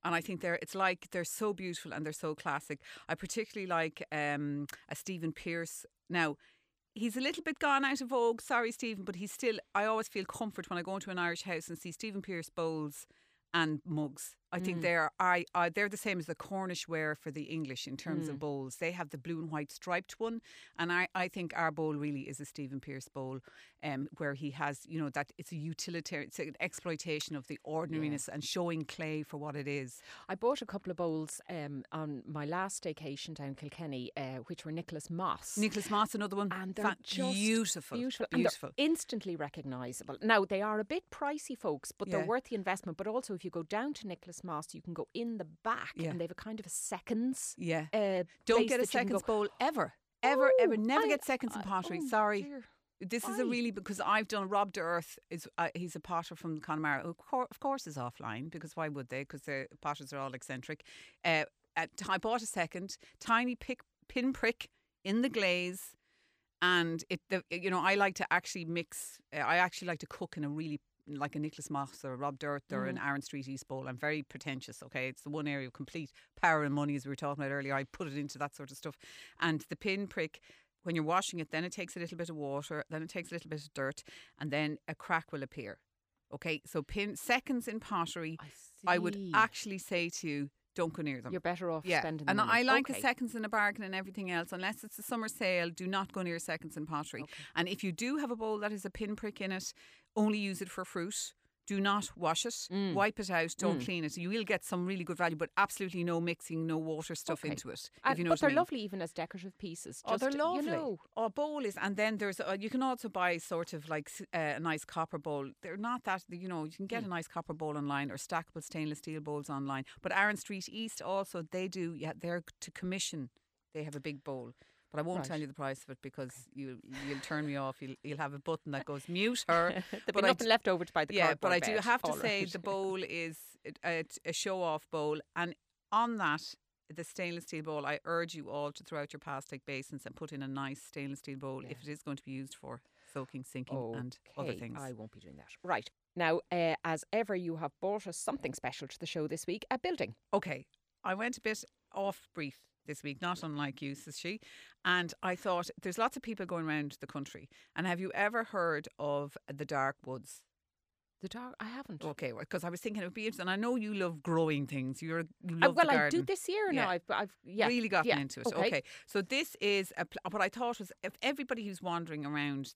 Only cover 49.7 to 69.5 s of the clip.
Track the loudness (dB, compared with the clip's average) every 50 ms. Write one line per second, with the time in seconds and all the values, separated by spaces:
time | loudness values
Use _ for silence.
49.7 | 4 4 0 0 0 _ _ _ _ _ 4 4 6 8 8 10 10 10 10 8
50.7 | 8 4 4 4 6 6 6 6 4 4 4 2 0 2 2 -2 -2 -4 -2 0
51.7 | 0 0 0 0 -2 -2 -2 2 4 6 6 6 4 2 0 -4 -8 -10 -12 -14
52.7 | _ _ _ _ _ _ -6 -2 -2 -2 0 0 0 2 2 2 2 2 2 0
53.7 | -2 -4 -6 -6 -4 -2 2 4 4 4 4 2 0 0 0 4 4 4 4 4
54.7 | 2 -2 0 2 2 0 0 -2 -12 -18 _ _ -8 -8 -8 -8 _ 0 0 0
55.7 | 0 -2 -6 -4 -6 -8 -6 0 0 0 0 -2 -10 -6 -4 -4 -4 -4 -2 -2
56.7 | -2 0 2 2 2 2 0 -4 -6 _ -6 -2 0 0 0 0 -4 -4 -2 -2
57.7 | -2 0 -4 -6 -4 -4 -4 -4 -6 -6 -6 -6 -4 -4 -6 -8 -8 -10 -12 -10
58.7 | -6 -4 -4 -2 -2 -6 -6 -6 -6 -6 -6 _ -10 -12 -6 -4 -4 -4 -4 -6
59.7 | -10 -8 -4 -4 -4 -4 -6 -8 -6 -6 -6 -6 -6 -10 -8 -8 -8 -8 -6 -8
60.7 | -10 -10 -10 -20 -20 -18 -20 -20 _ _ 4 4 6 6 4 2 _ _ _ _
61.7 | _ -2 -2 -2 _ -8 0 2 2 2 4 2 2 2 0 -2 0 0 0 0
62.7 | 0 -6 -6 -6 -10 -12 -14 -20 -20 _ 2 4 4 6 6 2 0 -4 -4 -6
63.7 | -6 _ -6 _ _ _ _ _ 0 2 2 2 2 4 4 2 2 _ -4 -14
64.7 | _ _ _ _ _ _ _ 2 4 4 4 4 4 4 6 6 6 4 2 -2
65.7 | -4 -4 -10 -12 -16 _ _ _ _ _ _ _ _ _ _ _ _ _ 8 8
66.7 | 8 8 8 6 2 0 0 _ -2 -2 _ _ 0 0 0 _ -6 -2 0 2
67.7 | 2 4 6 6 6 8 6 4 4 0 0 4 4 2 2 0 -6 -4 -4 -2
68.7 | -2 -2 -2 _ -8 -10 -10 -10 -12 -18 _ _ -4 -2 2 4